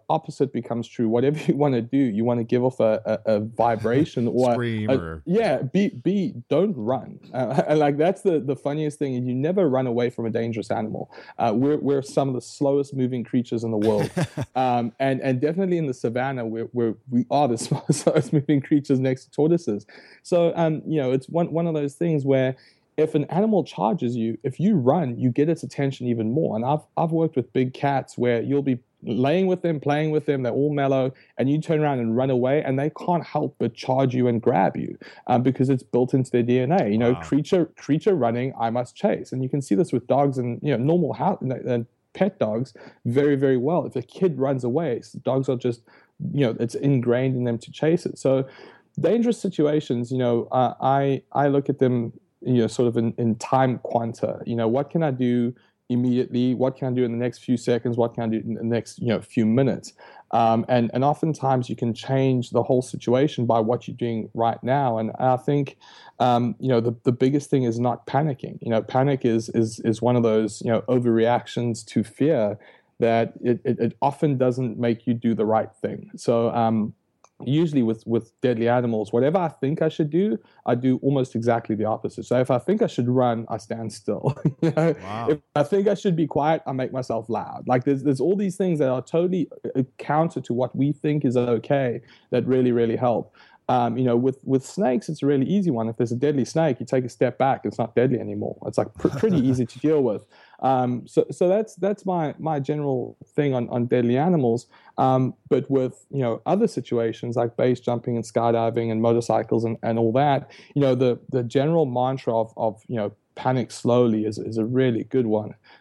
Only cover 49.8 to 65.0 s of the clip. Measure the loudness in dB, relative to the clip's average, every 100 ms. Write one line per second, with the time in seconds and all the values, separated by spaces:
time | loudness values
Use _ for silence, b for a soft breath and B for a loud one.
49.8 | -2 -4 -2 -2 2 0 0 0 0 0
50.8 | 0 2 2 -2 -2 0 2 2 0 0
51.8 | 2 2 -2 -8 _ _ 0 2 2 2
52.8 | 0 2 0 0 0 -2 0 2 2 0
53.8 | -2 -2 -4 -4 -6 -6 -6 -2 0 0
54.8 | 0 -2 -2 0 0 2 0 -4 b b
55.8 | -4 0 2 0 0 0 0 0 -2 -2
56.8 | -4 0 -2 -2 -4 -4 -2 -2 0 -2
57.8 | 0 0 -2 -2 -4 -4 -4 -6 -4 -4
58.8 | -4 -6 -2 -2 -2 0 2 4 2 -2
59.8 | -8 -20 B B B 0 2 2 2 2
60.8 | 2 0 0 0 -2 -2 0 0 -2 -4
61.8 | -4 -4 -2 0 2 0 0 -2 2 0
62.8 | 0 -6 0 2 2 0 0 2 2 -2
63.8 | -6 -6 -4 -4 -6 -2 -2 -2 -2 0
64.8 | 0 -2